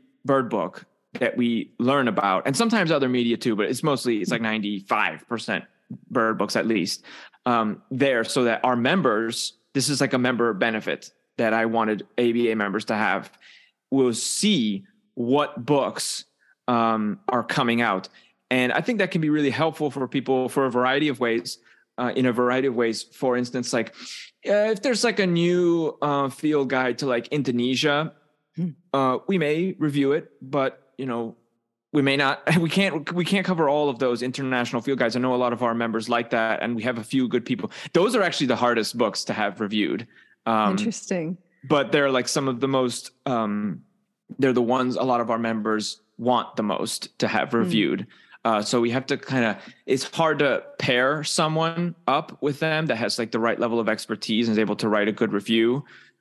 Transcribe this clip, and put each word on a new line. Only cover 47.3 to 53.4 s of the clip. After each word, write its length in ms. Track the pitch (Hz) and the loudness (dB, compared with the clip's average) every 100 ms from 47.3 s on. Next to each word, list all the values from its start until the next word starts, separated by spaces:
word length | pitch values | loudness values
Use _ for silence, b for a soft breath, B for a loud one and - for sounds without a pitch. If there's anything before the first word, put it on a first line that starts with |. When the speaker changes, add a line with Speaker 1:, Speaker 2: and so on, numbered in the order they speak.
| 107 147 | 0 0
Speaker 2:
Hmm. 60 | 117 | 0
Speaker 1:
reviewed. 500 | 180 113 80 95 98 B B B | 2 2 0 -2 -6 B B B
Uh, 160 | 117 107 | -2 0
so 160 | 104 123 | 0 0
we 100 | 117 | 0
have 160 | 127 - | -2 -4
to 100 | 139 | -6
kinda, 420 | - 131 113 95 B B B | -2 0 0 -2 B B B
it's 180 | 131 - | -2 -2
hard 240 | 156 160 147 | 0 2 2
to 240 | 143 110 - - | 2 0 -4 -6
pair 460 | - 123 131 151 | 0 2 2 0
someone 680 | 151 - 156 160 160 165 175 - - | -2 -2 0 0 -2 -2 -6 -4 0
up 300 | 143 151 - | 0 -2 -4
with 180 | 143 143 | -4 -2
them 260 | 156 156 160 | -2 0 0
that 100 | 113 | -2
has, 220 | 107 - | -2 -2
like, 140 | 113 | -4
the 80 | 113 | 0